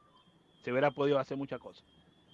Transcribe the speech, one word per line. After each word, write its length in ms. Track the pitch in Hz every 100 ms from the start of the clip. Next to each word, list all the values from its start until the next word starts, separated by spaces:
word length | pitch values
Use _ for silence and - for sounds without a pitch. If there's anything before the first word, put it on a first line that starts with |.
| _ _ _ _ _ _
se 80 | -
hubiera 180 | 127 143
podido 280 | 135 143 139
hacer 180 | 131 139
muchas 240 | 139 123
cosas. 240 | 101 87 _ _ _ _ _